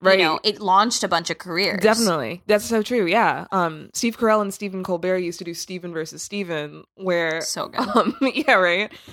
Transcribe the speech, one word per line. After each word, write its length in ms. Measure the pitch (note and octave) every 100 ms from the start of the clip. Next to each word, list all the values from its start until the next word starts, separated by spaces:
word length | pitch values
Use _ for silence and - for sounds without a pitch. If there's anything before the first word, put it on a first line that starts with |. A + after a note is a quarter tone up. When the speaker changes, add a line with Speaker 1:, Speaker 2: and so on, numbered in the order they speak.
Speaker 1:
Right. 180 | F#3+ F#3+
Speaker 2:
you 60 |
know, 160 | E3 D#3+
it 180 | G#3+ G#3
launched 420 | G3+ F#3+ A3+ A3+
a 40 | F#3+
bunch 200 | E3+ E3+
of 80 | E3
careers. 460 | F3+ E3+ F#3+ G3
Speaker 1:
Definitely. 600 | G#3+ A3 A3 D#3+ A2+ F3 -
That's 180 | G#3
so 180 | G#3 A3+
true, 220 | G#3 B3
yeah. 420 | F3 G#3 F#3 C#3 F3
Um, 380 | F#3+ E3+ D#3 -
Steve 240 | - A#3 A3
Carell 240 | A3+ G#3+
and 140 | G3+
Stephen 280 | - G3+ F#3
Colbert 360 | F#3 F3 F3+ F#3
used 180 | F3 F3
to 40 |
do 80 | E3+
Stephen 400 | E3+ - F3+ F3
versus 300 | D#3+ D#3 D3+
Stephen, 600 | - G3+ F3+ D#3+ D3 D#3 -
where 480 | - F#3 E3+ E3 D#3+
Speaker 2:
So 260 | D#3 - -
good. 180 | - A3
Speaker 1:
um, 220 | A3 G3 -
<laughs> 140 | C4+
yeah, 200 | - D4
right? 360 | G#3+ F3+ F3 G#3+ - -